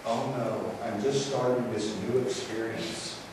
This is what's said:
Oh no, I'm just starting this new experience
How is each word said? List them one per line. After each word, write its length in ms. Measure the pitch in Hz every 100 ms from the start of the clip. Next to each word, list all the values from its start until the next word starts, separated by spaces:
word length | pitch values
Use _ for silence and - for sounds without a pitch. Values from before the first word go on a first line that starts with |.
Oh 300 | - 117 123 135
no, 380 | 113 110 107 -
I'm 160 | - 101
just 280 | 135 139 -
starting 440 | 131 123 123 110
this 220 | 104 107 101
new 160 | 110 127
experience 1000 | 123 120 110 110 113 113 113 110 - - -